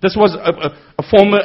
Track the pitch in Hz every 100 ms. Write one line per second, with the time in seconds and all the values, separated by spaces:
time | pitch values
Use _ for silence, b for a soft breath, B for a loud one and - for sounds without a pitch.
0 | 190 214 208 160 170 170 151 - B B
1 | 147 208 202 202